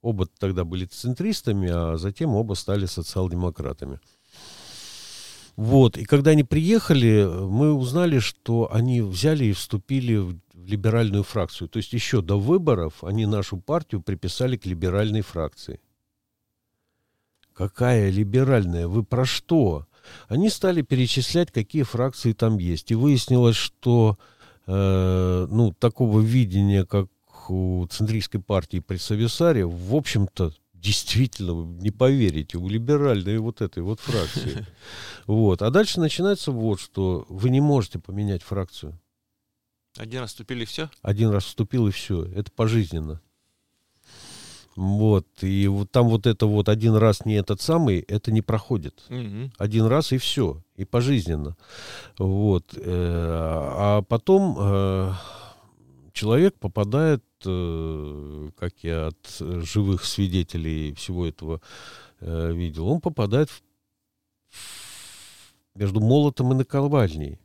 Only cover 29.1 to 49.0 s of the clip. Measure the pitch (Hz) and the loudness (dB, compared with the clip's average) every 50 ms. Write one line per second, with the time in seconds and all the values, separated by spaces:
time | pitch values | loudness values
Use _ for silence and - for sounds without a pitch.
29.1 | 107 104 113 117 - - 165 170 160 117 95 85 85 87 90 92 117 151 139 - | -2 0 0 -2 0 2 2 2 4 2 0 -2 -2 -6 -4 -2 -2 0 0 0
30.1 | - 113 101 92 _ - 92 82 78 _ _ _ _ 90 85 95 101 - - - | 0 0 0 0 _ -2 -4 -4 -4 _ _ _ _ -8 -4 -2 -2 -2 -2 -2
31.1 | - 104 131 123 - - 101 90 85 85 82 82 87 85 92 104 101 - 127 131 | 0 2 2 0 -2 -6 -6 -4 -4 -4 -6 -8 -10 -6 -6 -6 0 2 2 4
32.1 | 139 139 117 95 76 78 76 - - 85 90 95 101 113 117 123 147 147 143 139 | 4 4 2 2 2 -2 -6 -6 -6 -6 -6 -4 -4 -4 0 0 0 2 2 2
33.1 | 120 101 90 98 104 113 110 113 117 - 113 92 _ - 85 92 110 - - - | 0 0 0 -2 -2 -2 -2 -6 -6 -6 -8 -6 _ -6 -6 -6 -6 -8 -6 -4
34.1 | 143 107 87 - - - - - 139 - - 87 - _ - - - - - - | -2 -2 -2 -2 -4 -6 -6 -6 -8 -8 -10 -14 -16 _ -20 -20 -18 -18 -16 -18
35.1 | - - _ - 104 110 113 101 92 85 101 110 131 185 214 - - 175 165 156 | -18 -18 _ -2 2 4 4 4 4 2 0 2 2 2 2 2 0 0 0 -2
36.1 | - - 175 196 202 185 - - 135 117 110 113 101 92 - - _ - 95 92 | 0 0 0 0 0 0 -2 -6 -4 -2 -2 -2 -2 -4 -6 -12 _ -2 -2 0
37.1 | 90 82 - _ - 95 104 127 127 135 143 147 143 131 104 - - 90 - - | -2 -2 -6 _ -8 -2 0 2 2 4 4 4 4 2 0 -2 -6 -12 -10 -8
38.1 | 92 101 104 101 98 85 - - 95 98 92 85 - - - 73 85 87 _ _ | -6 -4 -2 -2 -2 -4 -6 -6 -6 -6 -6 -8 -10 -16 -14 -14 -16 -16 _ _
39.1 | _ _ _ _ _ _ _ _ _ _ _ _ _ _ _ _ _ - 110 113 | _ _ _ _ _ _ _ _ _ _ _ _ _ _ _ _ _ -16 -14 -10
40.1 | 117 127 127 107 - - 110 - 127 120 117 - - - 156 151 - _ _ - | -10 -10 -10 -10 -12 -16 -12 -10 -8 -8 -8 -8 -8 -10 -10 -10 -12 _ _ -4
41.1 | 104 101 117 110 104 101 92 - - - 110 - - 127 117 104 95 - - - | 0 2 2 2 2 0 -2 -4 -4 -6 -6 -2 0 0 0 0 0 -4 -6 -4
42.1 | 101 87 82 90 90 95 104 - _ - 113 110 113 117 104 78 85 82 78 78 | -4 -4 -4 -6 -8 -8 -10 -10 _ -2 -2 0 2 0 0 0 -4 -6 -6 -6
43.1 | 78 80 _ _ _ _ _ _ _ _ _ _ _ _ _ _ _ _ _ _ | -10 -12 _ _ _ _ _ _ _ _ _ _ _ _ _ _ _ _ _ _
44.1 | - - - - - - - - - - - _ _ - 92 95 101 104 107 110 | -20 -20 -20 -20 -20 -20 -20 -20 -20 -20 -20 _ _ -4 -2 0 2 4 6 6
45.1 | 107 95 87 _ _ - - 95 95 98 98 98 98 98 101 95 - 127 120 117 | 6 4 2 _ _ -6 -4 -2 0 2 2 0 0 -2 -4 0 2 4 4 4
46.1 | 113 110 101 120 110 - - 107 104 104 101 - 104 107 107 117 110 110 110 113 | 4 4 2 2 2 4 2 2 2 2 2 2 2 2 4 4 4 6 6 6
47.1 | 101 - - 104 107 104 95 - 107 92 - - 160 170 165 127 98 87 - - | 4 2 0 0 0 0 2 0 -2 -4 0 0 2 2 4 2 2 0 0 -2
48.1 | 101 104 _ - 110 110 110 - 113 110 - - 123 104 73 71 _ _ | -4 -4 _ 2 0 0 2 0 -2 -2 -2 -2 -4 -4 -4 -8 _ _